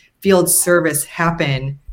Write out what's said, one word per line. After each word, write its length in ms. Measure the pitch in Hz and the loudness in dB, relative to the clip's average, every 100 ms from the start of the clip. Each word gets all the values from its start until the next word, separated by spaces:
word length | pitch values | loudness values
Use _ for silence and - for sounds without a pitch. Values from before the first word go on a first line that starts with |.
| _ _ | _ _
field 280 | 196 185 170 | 2 2 2
service 560 | - 180 175 160 143 | 0 2 2 0 -4
happen 720 | - - 165 170 147 135 135 143 - | -6 -2 -2 -2 -2 -4 -6 -10 -16